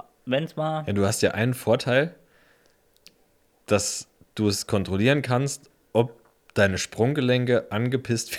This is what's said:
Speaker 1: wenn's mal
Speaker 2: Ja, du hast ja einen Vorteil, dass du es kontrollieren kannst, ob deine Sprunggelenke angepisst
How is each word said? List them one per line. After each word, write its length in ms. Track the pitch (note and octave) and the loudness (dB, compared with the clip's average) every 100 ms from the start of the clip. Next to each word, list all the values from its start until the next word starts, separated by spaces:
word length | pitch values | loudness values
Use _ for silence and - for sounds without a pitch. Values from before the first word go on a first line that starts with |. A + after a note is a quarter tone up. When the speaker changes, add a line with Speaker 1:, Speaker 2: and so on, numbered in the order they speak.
| - _ - | -16 _ -4
Speaker 1:
wenn's 300 | C3 D#3+ - | -4 -2 -6
mal 280 | D#3 D#3 D3+ | -4 -4 -2
Speaker 2:
Ja, 60 | |
du 120 | G2+ G2 | 0 0
hast 160 | G#2+ | 2
ja 100 | - | 0
einen 220 | G2+ A#2+ | 0 -2
Vorteil, 600 | B2+ - A2+ - B2+ D#3+ - _ _ _ _ _ _ _ _ - _ _ _ _ _ - | -2 0 0 2 0 0 -4 _ _ _ _ _ _ _ _ -20 _ _ _ _ _ 0
dass 420 | G2+ - - - _ _ - | 0 0 -6 -12 _ _ -2
du 120 | G#2+ | 0
es 200 | G2+ - | 0 -2
kontrollieren 540 | G#2+ F2+ F#2+ A#2 C#3+ | -2 0 0 2 0
kannst, 480 | B2+ B2 C#3 - _ _ _ | 0 -2 -2 -6 _ _ _
ob 200 | A2 A#2+ - _ _ _ | 0 0 -2 _ _ _
deine 240 | - G2 F2+ | 2 2 2
Sprunggelenke 960 | - - A#2 D3 B2+ B2 B2 A#2+ - | -4 -2 0 2 2 2 2 2 0
angepisst 640 | G#2 A#2+ B2+ B2+ A#2 - | -2 -2 -2 -2 -4 -4